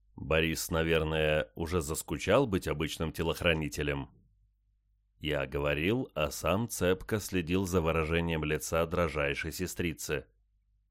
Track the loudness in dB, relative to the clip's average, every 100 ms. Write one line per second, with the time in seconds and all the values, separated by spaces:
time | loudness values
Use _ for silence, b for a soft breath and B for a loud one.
0 | _ -8 0 2 2 0 -2 0 4 2
1 | 2 2 2 2 0 -4 -2 -2 -2 -6
2 | -4 -4 2 4 4 0 -2 -2 -2 -2
3 | -4 -2 -2 0 2 2 0 -2 -2 -2
4 | -6 -14 _ _ _ _ _ _ _ _
5 | _ -8 -4 -2 -2 -2 0 2 2 0
6 | -2 -2 -2 -2 0 0 0 0 0 0
7 | -2 -4 -2 -2 0 0 2 2 2 2
8 | 2 2 2 0 0 -2 0 0 0 0
9 | 0 0 -2 -2 -4 -4 -6 -2 -4 -4
10 | -4 -4 -6 _ _ _ _ _ _